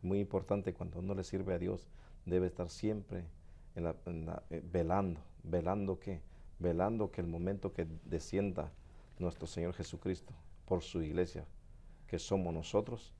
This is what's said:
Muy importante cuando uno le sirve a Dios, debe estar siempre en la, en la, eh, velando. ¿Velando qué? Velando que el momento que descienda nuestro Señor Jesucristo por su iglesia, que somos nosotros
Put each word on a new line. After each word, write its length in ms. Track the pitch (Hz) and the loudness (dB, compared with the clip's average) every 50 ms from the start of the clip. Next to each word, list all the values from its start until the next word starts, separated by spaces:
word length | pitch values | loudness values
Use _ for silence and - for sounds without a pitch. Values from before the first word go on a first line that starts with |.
| - | 0
Muy 180 | 90 95 101 | 2 2 2
importante 520 | 101 95 - 95 90 - 104 101 95 - - | 2 2 2 0 2 4 2 2 2 0 -2
cuando 280 | - - 87 82 87 | -2 -4 -6 -4 -4
uno 140 | 90 95 98 | -2 -2 -2
le 100 | 95 92 | -2 -2
sirve 300 | - - 95 95 95 90 | -2 0 0 2 2 2
a 40 | 85 | 2
Dios, 300 | 90 92 98 92 - - - - - - - - - | 2 0 0 -2 -4 -10 -16 -16 -16 -16 -16 -12 -4
debe 220 | - 87 92 92 90 | 2 4 6 6 4
estar 200 | 90 - 90 87 | 2 0 -2 -4
siempre 560 | - - - 107 107 104 98 - 98 95 87 82 - - - - - - - - - | -2 0 2 2 2 2 -2 -4 -6 -6 -6 -6 -10 -14 -14 -16 -16 -14 -16 -10 -4
en 100 | - 85 | 0 0
la, 120 | 85 78 - - | 0 0 -2 -4
en 220 | 90 87 80 80 | -4 -4 -4 -2
la, 160 | 78 82 - - - | -4 -4 -6 -6 -4
eh, 120 | - 82 - | -6 -6 -6
velando. 580 | 85 87 92 - 80 90 98 101 92 85 76 - - - - - | 2 4 4 6 6 6 6 6 4 0 -2 -6 -12 -14 -12 -6
¿Velando 560 | - 80 87 82 87 95 104 101 95 92 - | 2 2 4 4 4 2 4 4 2 0 0
qué? 220 | - - 95 80 - - - - - - - - | 0 -4 -4 -4 -6 -10 -14 -14 -14 -14 -10 0
Velando 520 | 85 90 85 85 90 104 117 113 104 98 | 2 4 6 6 6 4 4 2 2 0
que 120 | - - 87 | 0 -2 -2
el 40 | |
momento 460 | 85 82 85 87 92 98 101 - 98 - | -2 0 0 2 0 0 0 -2 -4 0
que 140 | - 87 80 80 80 - | 0 -2 -2 -2 -8 -6
descienda 680 | - - 82 - - - 95 101 101 90 78 76 80 - - - - - - - - - - | -2 -2 -2 -2 2 2 2 2 2 2 0 -4 -4 -6 -12 -18 -16 -18 -18 -18 -18 -6 0
nuestro 280 | 90 87 80 - 80 | 0 0 0 0 -6
Señor 280 | 80 - - 85 85 92 | -4 -2 0 0 0 0
Jesucristo 580 | - 85 - - 80 - 92 92 85 - - - - - - - - - | -2 -4 -4 -4 -4 0 0 0 0 -2 -12 -14 -12 -12 -14 -16 -16 0
por 160 | - 92 90 - | 2 2 2 2
su 200 | - - 87 80 | 0 0 0 0
iglesia, 420 | 78 76 85 90 87 - - 78 - - - - - - - - - - - - | 2 4 4 4 4 2 -6 -8 -8 -10 -14 -16 -16 -16 -16 -16 -16 -16 -16 -8
que 120 | - - 85 | -4 -2 -2
somos 360 | - - 98 95 92 85 82 | 0 2 2 4 4 2 0
nosotros 600 | 82 82 - - 101 104 - 120 113 - - - - | 0 -2 4 4 4 4 4 -2 -6 -8 -12 -16 -16